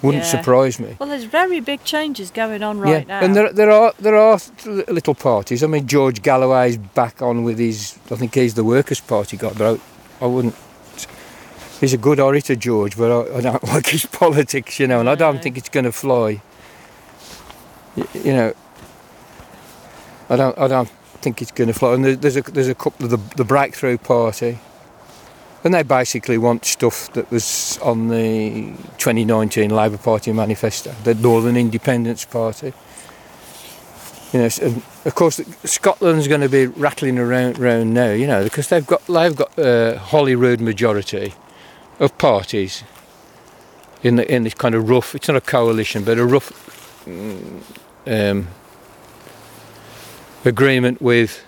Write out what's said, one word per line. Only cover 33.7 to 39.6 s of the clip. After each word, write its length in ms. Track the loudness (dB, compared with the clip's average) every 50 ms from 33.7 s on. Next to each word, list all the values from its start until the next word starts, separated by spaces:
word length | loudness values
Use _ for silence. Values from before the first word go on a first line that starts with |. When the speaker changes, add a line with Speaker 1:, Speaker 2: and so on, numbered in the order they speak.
| -20 -20 -20 -20 -20 -20 -20 -20 -20 -20 -20 -4 0
Speaker 1:
You 80 | 0
know, 40 | 2
s-, 140 | 2 0 -2
and 200 | -2 -2 -4 -4 -8 -12 -20 -8 -6
of 100 | -6 0
course, 240 | 2 2 2 2 -2 -10 -12 -12 -14 -8
Scotland's 640 | -6 -6 0 0 0 0 2 2 2 2 2 2 0
gonna 200 | 0 2 0 2
be 180 | 4 2 2 2
rattling 500 | 0 -2 -2 -2 -2 -2 -4 -2 0 0
around, 400 | 0 0 0 0 0 -2 -2 0
around 340 | 0 2 2 2 2 2 2
now, 160 | 2 2 2 2
you 160 | 0 0 0
know, 160 | 0 0 0
because 240 | -2 -2 -4 -2 0
they've 180 | 0 0 2
got, 180 | 0 -2 -2 -2 0
they've 260 | 0 2 2 2 2
got 240 | 0 -4 -4 -2
a 400 | 0